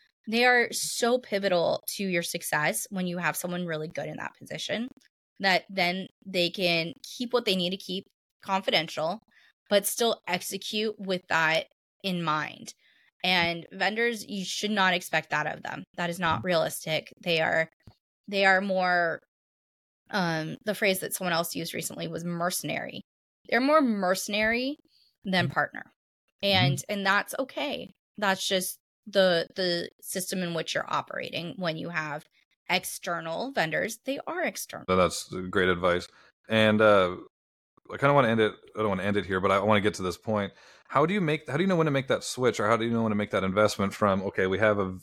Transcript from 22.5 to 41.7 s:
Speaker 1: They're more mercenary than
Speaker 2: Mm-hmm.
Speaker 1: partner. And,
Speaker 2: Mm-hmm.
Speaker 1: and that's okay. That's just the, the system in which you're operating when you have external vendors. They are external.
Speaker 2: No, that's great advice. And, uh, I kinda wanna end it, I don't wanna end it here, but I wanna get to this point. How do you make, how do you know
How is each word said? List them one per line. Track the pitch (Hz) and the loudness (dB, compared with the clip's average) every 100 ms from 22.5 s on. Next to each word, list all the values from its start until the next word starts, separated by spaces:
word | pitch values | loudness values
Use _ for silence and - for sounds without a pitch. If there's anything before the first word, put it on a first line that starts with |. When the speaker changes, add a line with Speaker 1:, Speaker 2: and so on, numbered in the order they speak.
| - 151 - - - - _ _ _ - | -2 -4 -6 -6 -12 -16 _ _ _ -2
Speaker 1:
They're | 233 | 2
more | 269 311 | 4 4
mercenary | 262 208 185 190 - 208 220 233 262 294 _ _ _ _ | 4 2 0 0 -2 0 0 0 -2 -6 _ _ _ _
than | 208 185 170 | -2 0 2
Speaker 2:
Mm-hmm. | |
Speaker 1:
partner. | 151 147 - - _ _ _ _ _ | 0 -2 -4 -16 _ _ _ _ _
And, | 202 190 180 180 | 2 4 4 0
Speaker 2:
Mm-hmm. | - | -2
Speaker 1:
and | 202 196 | -2 2
that's | 202 196 - | 2 0 -4
okay. | 269 - 285 - 185 - _ - | -6 -6 -6 -6 -10 -18 _ -4
That's | 208 190 - | 0 0 0
just | 190 185 - _ _ - | 0 -2 -8 _ _ -2
the, | 202 185 170 - - | 4 4 4 0 -2
the | 180 170 - - | -2 -2 -4 -12
system | - 196 185 190 | -10 -8 -4 -4
in | 175 | -4
which | 170 - | -4 -4
you're | - - | -4 -2
operating | 147 - - - - 170 - | -4 -4 -8 -8 -8 -8 -6
when | 175 160 | -4 -4
you | 170 | -6
have | 170 156 147 - _ _ _ - | -4 -4 -6 -12 _ _ _ -2
external | 180 - - - 170 165 165 240 | -2 -2 -8 -6 -6 -4 -4 -4
vendors. | 269 160 156 196 - - | -2 0 0 -2 -4 -8
They | 277 - | -8 -6
are | 339 | -4
external. | 294 - - - - | -4 -6 -10 -6 2
Speaker 2:
No, | 92 | 4
that's | 87 - - 92 92 | 4 0 -8 -8 -2
great | 98 92 | 2 4
advice. | 87 90 87 - _ _ _ - | 4 2 2 -2 _ _ _ -2
And, | 110 110 107 | 4 4 6
uh, | 110 101 90 90 - _ _ _ _ _ - | 8 8 6 0 -12 _ _ _ _ _ -14
I | 101 | 0
kinda | 139 | 4
wanna | 143 120 | 4 4
end | 113 | 4
it, | 107 92 - | 2 0 -10
I | - | -4
don't | 110 | 0
wanna | 95 | 0
end | 98 101 | 0 0
it | 90 | 0
here, | 95 | 2
but | 95 | 4
I | 98 | 4
wanna | 104 107 | 4 4
get | 104 | 4
to | - | 0
this | 92 87 | -4 -4
point. | - 107 98 - - - - | -4 -4 -4 -8 -20 -20 -2
How | 135 160 | 2 2
do | |
you | 208 | 2
make, | 160 151 - | 0 -2 -2
how | 139 | -2
do | |
you | |
know | 196 | 0